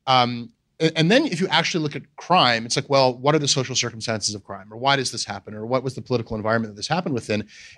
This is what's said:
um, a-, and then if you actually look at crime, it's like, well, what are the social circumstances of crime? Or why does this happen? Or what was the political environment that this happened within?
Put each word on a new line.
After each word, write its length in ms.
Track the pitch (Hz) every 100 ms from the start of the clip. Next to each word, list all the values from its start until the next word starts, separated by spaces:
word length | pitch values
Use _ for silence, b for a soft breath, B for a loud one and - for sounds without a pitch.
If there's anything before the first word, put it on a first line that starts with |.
| -
um, 460 | 127 120 120 120 _ _ -
a-, 160 | 160 160
and 120 | 165
then 160 | 247 320
if 160 | 170
you 60 | 185
actually 340 | 156 - 175
look 140 | 151 143
at 200 | - -
crime, 500 | - 180 127 117 117
it's 100 | 147
like, 140 | -
well, 240 | 139 131
what 200 | 123 131
are 60 | 156
the 80 | 139
social 280 | 135 127 123
circumstances 600 | 120 113 113 110 - 101
of 80 |
crime? 280 | - 98 101
Or 60 | 110
why 180 | 131 139
does 160 | 123
this 140 | 117 -
happen? 300 | 98 - 107
Or 100 | 110
what 180 | 127
was 120 | 131 -
the 60 |
political 340 | - 123 113 110
environment 400 | 107 113 110 104
that 20 |
this 100 | -
happened 280 | 165 180 123
within? 320 | - 107 104 B B